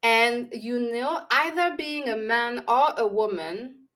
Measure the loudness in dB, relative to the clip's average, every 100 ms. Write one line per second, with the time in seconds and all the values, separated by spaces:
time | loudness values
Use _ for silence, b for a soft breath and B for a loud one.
0 | 4 4 4 2 -6 -10 -4 -2 -2 -2
1 | -2 -4 0 2 2 0 0 0 -6 -4
2 | -4 -4 0 0 0 -4 2 4 4 2
3 | 0 2 0 -2 -6 -8 -10 -16 _